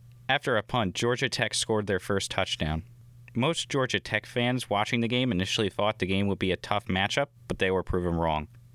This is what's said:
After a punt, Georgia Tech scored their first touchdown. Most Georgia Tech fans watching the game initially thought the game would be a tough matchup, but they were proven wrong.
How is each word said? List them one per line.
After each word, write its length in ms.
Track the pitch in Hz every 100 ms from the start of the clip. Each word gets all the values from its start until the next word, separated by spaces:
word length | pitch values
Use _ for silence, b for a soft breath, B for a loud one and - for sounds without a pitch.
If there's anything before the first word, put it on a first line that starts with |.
| - - -
After 280 | 139 139 110
a 60 |
punt, 320 | - 123 95
Georgia 340 | - 120 123 127
Tech 260 | - 113
scored 320 | - - 107 101
their 140 | 92
first 300 | - 98 -
touchdown. 520 | - 92 - 78 80 - - - - -
Most 340 | 117 143 165 -
Georgia 320 | 139 127 98
Tech 260 | - 107 -
fans 420 | 123 123 127 -
watching 320 | 123 107 120
the 80 | 113
game 220 | 123 127
initially 380 | 90 92 - 101
thought 320 | - 104 -
the 60 | 92
game 200 | 98 101
would 140 | 92
be 100 | 95
a 60 | 87
tough 300 | - 104 -
matchup, 420 | 95 101 143 143 - -
but 120 | -
they 120 | 95
were 140 | 92
proven 300 | - 90 87
wrong. 340 | 85 82 78 76 - -